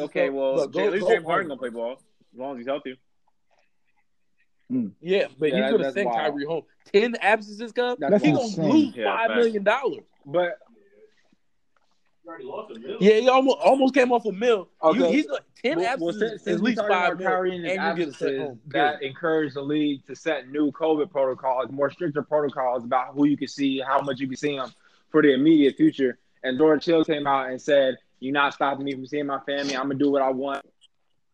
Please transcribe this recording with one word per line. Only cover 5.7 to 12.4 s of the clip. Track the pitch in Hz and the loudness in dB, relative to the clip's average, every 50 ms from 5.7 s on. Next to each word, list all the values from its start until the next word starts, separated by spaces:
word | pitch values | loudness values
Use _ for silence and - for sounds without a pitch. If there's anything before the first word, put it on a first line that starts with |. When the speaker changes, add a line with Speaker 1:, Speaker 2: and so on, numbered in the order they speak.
Speaker 1:
gonna | 139 139 139 | 2 0 0
Speaker 4:
that's | 135 127 | 0 -2
Speaker 1:
send | 196 202 120 | -2 -2 -2
Speaker 4:
wild. | 117 117 147 156 143 | -2 -2 -2 -2 -2
Speaker 1:
Kyrie | 143 143 | -4 -6
home. | 147 165 156 - _ _ _ _ - - | -6 -6 -6 -8 _ _ _ _ 0 2
Ten | 202 220 247 233 - 170 | 2 2 2 -2 0 0
absences, | 196 220 220 208 208 208 202 240 226 - | 2 2 2 -2 -8 -14 -14 -12 -10 -4
Cub? | 247 240 247 247 - | -2 -2 -2 -2 -4
Speaker 4:
That's | 143 139 202 202 - | 0 2 2 4 4
Speaker 1:
He | 214 147 | 4 2
Speaker 3:
That's | 135 120 113 196 | 2 0 -2 -4
Speaker 1:
gonna | 165 170 | -2 0
Speaker 3:
insane. | 196 262 320 294 | 2 4 4 4
Speaker 1:
lose | 247 - | 2 -2
Speaker 2:
Yeah, | 247 214 202 - | -4 -2 -2 -2
Speaker 1:
five | 220 226 226 220 | 0 -2 0 2
million | 233 240 226 220 208 196 | 2 2 2 0 0 0
dollars. | 202 220 262 277 220 147 117 - _ _ _ _ | 2 0 2 0 -4 -6 -6 -12 _ _ _ _
Speaker 4:
But | 143 143 175 180 175 160 - _ _ _ _ _ _ _ 208 440 - _ _ _ _ _ _ _ _ _ _ _ _ _ _ _ _ _ _ _ _ _ _ _ 170 165 - | -4 -2 0 0 0 -4 -8 _ _ _ _ _ _ _ _ -20 -20 _ _ _ _ _ _ _ _ _ _ _ _ _ _ _ _ _ _ _ _ _ _ _ -18 -16 -16